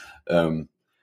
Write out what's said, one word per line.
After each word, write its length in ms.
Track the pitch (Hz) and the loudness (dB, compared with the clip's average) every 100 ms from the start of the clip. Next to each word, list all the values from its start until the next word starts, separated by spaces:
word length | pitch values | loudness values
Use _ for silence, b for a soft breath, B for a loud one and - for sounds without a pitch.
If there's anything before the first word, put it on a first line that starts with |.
| B B - | B B -2
Ähm, 420 | 85 82 80 76 _ _ _ | 2 2 -2 -8 _ _ _